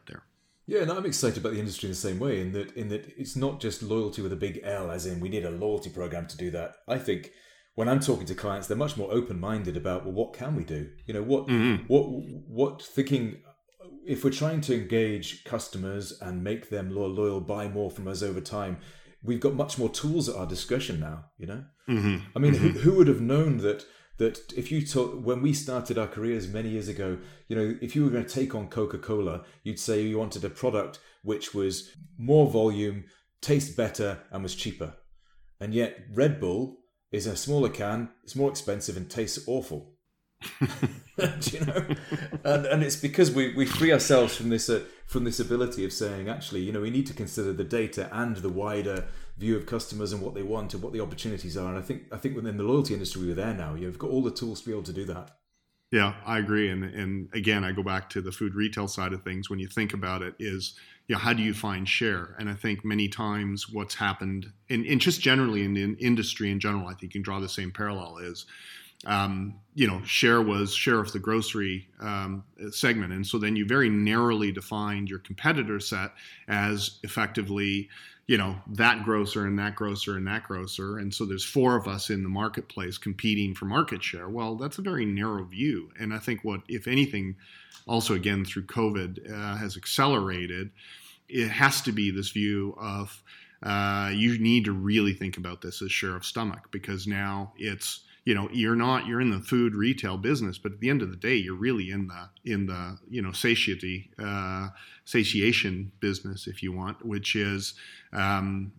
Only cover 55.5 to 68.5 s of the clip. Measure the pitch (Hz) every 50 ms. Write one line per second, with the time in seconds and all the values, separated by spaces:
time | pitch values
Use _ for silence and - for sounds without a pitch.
55.5 | _ _ _ _ _ _ _ - 120 107 101 101 101 104 - 113 113 110 104 98
56.5 | 107 107 104 98 92 95 95 90 101 104 98 95 98 98 90 - - 113 101 110
57.5 | 107 101 95 92 92 101 92 98 95 95 95 - - 101 90 92 92 - 110 101
58.5 | 92 101 107 107 98 107 101 98 - - 92 92 95 92 - 95 92 95 92 -
59.5 | 101 95 95 95 - 117 107 104 - 101 95 92 92 92 90 92 - - 110 104
60.5 | 95 95 92 - - - - - - _ _ - 113 92 107 117 120 113 110 110
61.5 | 98 - - 104 95 92 95 95 - - 120 110 98 87 87 - - - 107 104
62.5 | 101 101 - 110 101 98 - 110 104 107 104 98 - - 110 104 104 104 101 101
63.5 | 101 101 - - 110 104 98 - - - 107 98 95 - 98 95 95 98 92 101
64.5 | - _ _ - 131 113 113 - 151 123 - 175 170 - - 139 131 135 131 120
65.5 | 107 101 101 98 101 98 98 101 107 - 120 123 120 110 104 - - - 107 101
66.5 | 98 98 101 104 104 101 92 90 90 - 95 90 - 101 95 98 98 98 95 92
67.5 | - - 95 90 95 107 104 104 101 98 87 82 82 85 90 87 87 - - -